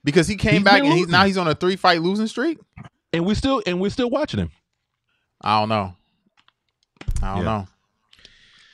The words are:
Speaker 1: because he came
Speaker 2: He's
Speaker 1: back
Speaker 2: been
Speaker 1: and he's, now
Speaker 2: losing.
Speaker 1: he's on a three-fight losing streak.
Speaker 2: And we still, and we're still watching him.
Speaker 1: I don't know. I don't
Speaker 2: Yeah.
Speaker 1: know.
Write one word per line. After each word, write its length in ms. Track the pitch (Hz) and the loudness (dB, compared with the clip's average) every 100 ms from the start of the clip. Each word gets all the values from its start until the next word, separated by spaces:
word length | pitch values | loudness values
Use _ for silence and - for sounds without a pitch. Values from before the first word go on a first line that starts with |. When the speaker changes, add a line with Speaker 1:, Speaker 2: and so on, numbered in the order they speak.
| 143 | 0
Speaker 1:
because 220 | 156 160 | 2 2
he 80 | 208 | 0
came 160 | 226 208 | 0 2
Speaker 2:
He's 80 | |
Speaker 1:
back 180 | 196 285 | 6 4
Speaker 2:
been 100 | 285 | 4
Speaker 1:
and 20 | 180 | 2
he's, 80 | 180 | 2
now 120 | 180 | 2
Speaker 2:
losing. 80 | 196 | 2
Speaker 1:
he's 100 | 190 | 2
on 100 | 175 | -2
a 60 | 147 | 0
three-fight 460 | 180 196 185 175 | -2 0 2 2
losing 260 | 170 202 220 | 0 -2 -4
streak. 320 | 233 294 311 _ - - _ _ | -4 -4 -6 _ -20 -20 _ _
Speaker 2:
And 140 | 165 175 | -4 -2
we 80 | |
still, 280 | 214 269 269 180 | 0 0 0 -2
and 140 | 180 | -4
we're 80 | 196 | -4
still 200 | - 247 | -2 -2
watching 300 | 262 294 104 | -2 -4 -4
him. 120 | 85 - _ _ _ _ _ _ _ _ | -6 -10 _ _ _ _ _ _ _ _
Speaker 1:
I 180 | - 107 | 0 0
don't 100 | 107 | 0
know. 260 | 110 95 90 _ _ _ _ _ _ _ _ _ - - - | -2 -4 -10 _ _ _ _ _ _ _ _ _ -14 -8 -4
I 100 | 98 95 | -4 -4
don't 20 | |
Speaker 2:
Yeah. 40 | |
Speaker 1:
know. 240 | 90 107 92 _ _ _ _ _ - _ _ _ _ | -4 -4 -8 _ _ _ _ _ -20 _ _ _ _